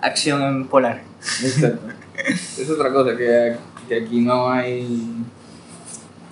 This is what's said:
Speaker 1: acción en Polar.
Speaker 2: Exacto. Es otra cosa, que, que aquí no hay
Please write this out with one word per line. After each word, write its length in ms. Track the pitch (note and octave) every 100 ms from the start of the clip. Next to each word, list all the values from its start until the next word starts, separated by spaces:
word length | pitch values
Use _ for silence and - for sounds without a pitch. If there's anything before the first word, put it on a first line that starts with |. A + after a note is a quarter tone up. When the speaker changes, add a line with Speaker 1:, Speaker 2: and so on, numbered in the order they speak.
Speaker 1:
acción 400 | B2+ - D3+ C#3+
en 260 | C#3 C3+ C3
Polar. 340 | C3+ A#2+ A2 - - - -
Speaker 2:
Exacto. 360 | C3 B2+ A#2+ - A2 - - -
Es 540 | C4+ F#3 - - D3
otra 220 | D#3 C3+
cosa, 220 | C#3 B2+ A#2
que, 380 | A#2+ A#2+ A#2 A#2 - - -
que 140 | A2+
aquí 180 | A2+ A#2+
no 280 | A#2+ B2 B2
hay 760 | B2+ B2 B2 A#2+ A#2 A2+ A#2 A#2 - - - - - - - - - -